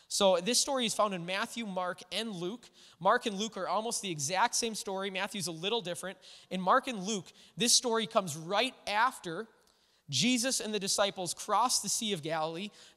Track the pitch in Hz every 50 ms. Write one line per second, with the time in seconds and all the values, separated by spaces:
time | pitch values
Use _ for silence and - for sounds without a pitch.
0 | - - - - 202 190 185 170 180 214 240 - - 302 277 262 240 208 - -
1 | 208 214 196 175 170 175 185 196 226 226 - 233 233 202 185 185 180 180 185 -
2 | - - 175 202 226 233 202 170 175 180 226 247 - - _ - - - - -
3 | 165 196 226 240 - 240 202 190 220 226 - 202 175 147 175 208 220 233 226 -
4 | - 190 170 147 139 143 185 185 226 240 - - 240 226 214 - - 208 190 190
5 | 196 202 190 185 196 208 - 202 156 175 165 160 165 202 226 233 175 180 170 -
6 | - 185 196 - - - - - - - 185 185 185 185 226 269 269 277 240 196
7 | 180 202 226 190 151 - - - - - - 160 214 240 - - - 240 226 226
8 | 220 - - 226 190 175 143 165 156 170 202 202 247 262 247 - - 190 202 208
9 | 233 254 240 - - 180 160 185 226 - _ _ _ _ _ _ _ _ _ _
10 | _ - 135 127 165 240 254 240 233 269 247 - - 214 214 208 190 190 - -
11 | 202 202 190 196 180 165 - - - - 208 196 233 254 - - - 202 - -
12 | 233 214 202 165 139 156 165 160 156 160 165 165 202 208 - - - - -